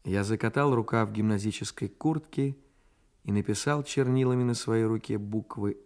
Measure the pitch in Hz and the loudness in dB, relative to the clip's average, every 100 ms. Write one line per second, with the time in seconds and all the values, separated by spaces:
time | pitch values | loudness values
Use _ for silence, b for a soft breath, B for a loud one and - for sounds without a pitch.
0 | - 98 101 110 113 143 143 120 107 117 | -4 -2 0 0 0 2 2 2 2 2
1 | 104 107 107 101 107 - - - 101 - | 2 2 2 2 -2 -4 -8 -6 -8 -2
2 | 156 156 - - 139 139 b b b b | -2 -2 -4 -2 -2 -4 b b b b
3 | b b - 101 101 104 147 147 139 - | b b -2 0 0 -2 0 0 -2 0
4 | 127 131 127 123 123 120 - 113 110 110 | 2 4 4 2 0 -2 0 2 2 0
5 | - 107 104 110 - 107 101 - | -2 -6 -4 -6 -6 -4 -4 -4